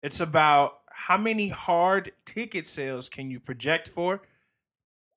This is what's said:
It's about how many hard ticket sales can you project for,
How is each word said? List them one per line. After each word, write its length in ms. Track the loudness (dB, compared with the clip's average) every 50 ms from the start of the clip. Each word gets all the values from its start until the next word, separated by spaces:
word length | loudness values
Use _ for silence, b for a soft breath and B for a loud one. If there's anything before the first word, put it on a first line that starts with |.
| -2
It's 160 | 4 4 4
about 540 | 4 4 4 4 6 6 6 6 4 2 -2 _ _ _
how 260 | -16 -14 0 0 0
many 320 | 2 2 -2 -2 -2 -2 -4
hard 640 | -6 -8 -2 0 2 2 4 4 2 0 -2 -6 _ _ _
ticket 420 | -8 -6 -6 -10 -8 -8 -6 -6
sales 420 | -4 -6 -4 -6 -6 -6 -4 -6 -6
can 220 | -6 -8 -10 -10
you 80 | -10 -12
project 480 | _ -12 -10 -6 -2 -2 -2 -2 -2
for, 340 | -8 -8 -4 -4 -4 -4 -4 b b b b b b b _ _ _ _ _ _ _ _ _ _ _ _